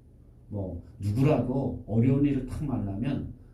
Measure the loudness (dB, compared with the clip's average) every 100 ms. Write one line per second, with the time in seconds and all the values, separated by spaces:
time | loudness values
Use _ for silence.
0 | -20 -20 -20 -20 -10 -8 -6 -8 -12 -6
1 | -2 4 4 4 2 -2 -4 -6 -2 2
2 | 4 4 4 0 -4 -6 -4 -4 -4 -4
3 | -4 -4 -6 -12 -20